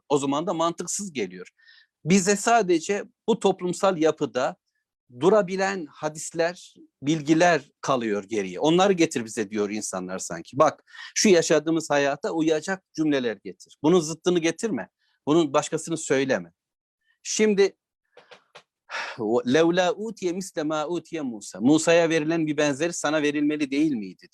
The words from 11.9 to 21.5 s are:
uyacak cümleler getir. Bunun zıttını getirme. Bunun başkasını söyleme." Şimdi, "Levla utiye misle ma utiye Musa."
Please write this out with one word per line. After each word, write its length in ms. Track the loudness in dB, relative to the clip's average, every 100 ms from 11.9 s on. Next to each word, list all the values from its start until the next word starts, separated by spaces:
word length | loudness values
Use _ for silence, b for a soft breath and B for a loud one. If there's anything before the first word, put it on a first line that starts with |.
| 0 0 -2 -6
uyacak 520 | -2 0 0 -2 -8 _ -4
cümleler 420 | 0 0 -2 -6
getir. 340 | -10 -16 -20 _
Bunun 160 | 2 2
zıttını 400 | 2 -4 0 0
getirme. 500 | 0 -2 -4 -6 -8 _ _ _ 0
Bunun 260 | 2 4
başkasını 440 | 0 -2 -6 -6 -6
söyleme." 560 | -2 0 2 -2 -4 _ _ _ _ _ _ _
Şimdi, 520 | -6 2 2 4 2 0 _ _ _ _ -20 -20 _ -20 _ _ -14 B B B 0 0 2
"Levla 400 | 2 4 2 0
utiye 380 | 0 -6 -6 -6
misle 320 | -6 -8 -6
ma 240 | -4 -4 -4
utiye 340 | -6 -8 -8
Musa." 400 | -8 -8 -12